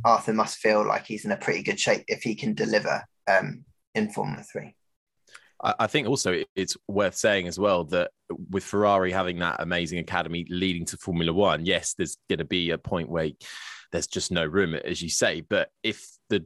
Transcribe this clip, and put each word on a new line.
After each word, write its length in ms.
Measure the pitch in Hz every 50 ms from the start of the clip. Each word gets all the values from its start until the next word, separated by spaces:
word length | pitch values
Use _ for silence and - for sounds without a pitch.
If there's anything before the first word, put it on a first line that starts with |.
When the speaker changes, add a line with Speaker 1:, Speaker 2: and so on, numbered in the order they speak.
| -
Speaker 1:
Arthur 300 | 117 113 107 - 117 107
must 240 | 110 107 - -
feel 280 | - - 107 107 104 104
like 200 | 104 101 101 -
he's 180 | - 110 107 -
in 80 | 107
a 60 | 98
pretty 260 | - - - 87 90 98
good 160 | - 101 -
shape 240 | - 120 104 - -
if 160 | - 110 - -
he 120 | 117 104
can 200 | - - 110 107
deliver, 500 | 113 110 110 107 104 - 82 73 - - - _ _ _
um, 360 | 104 98 92 - - - - - - _ _ _ _ -
in 140 | 110 107 104
Formula 340 | - - - - - - -
Three. 320 | - - - - - - _ _ _ _ _ _ _ _ _ _ _ - - - _ _ - -
Speaker 2:
I, 100 | 110 107 -
I 80 | 113
think 200 | 104 - - 104
also 260 | 113 139 - - 92 90
it, 140 | 78 - - _
it's 220 | 98 92 - - - _
worth 280 | - 98 104 101 92 -
saying 320 | - - 110 101 98 87
as 100 | 87 82
well 260 | 90 104 101 92 87 82
that 260 | 76 90 87 87 - - _ _ - - - 90 85
with 120 | 98 95 -
Ferrari 480 | - - 101 104 101 101 95 92 92
having 280 | 90 95 90 90 87 87
that 160 | 87 85 - -
amazing 380 | 85 85 87 87 87 78 87
academy 480 | 85 82 - 90 87 82 80 85 87 85 -
leading 340 | 90 90 95 92 87 85 82
to 120 | - -
Formula 360 | - - 98 87 85 82 82 82
One, 320 | 98 101 90 78 76 82
yes, 300 | 92 90 85 - - -
there's 180 | - 87 - - - _ -
gonna 160 | - - -
be 240 | - - - 85 82
a 80 | 82
point 320 | 80 - - 98 85 80 64
where 200 | 85 82 80 76 - - - - - - - - - - - _
there's 140 | - 85 -
just 260 | - - 92 - -
no 140 | 92 85 82
room, 300 | 78 82 101 95 82 80
as 260 | - - - 87 -
you 80 | 87 80
say. 320 | - - 123 101 80 82
But 280 | 80 - 104 92 - - _ _
if 260 | - 110 104 - - - - _ _ -
the 160 | 107 95 80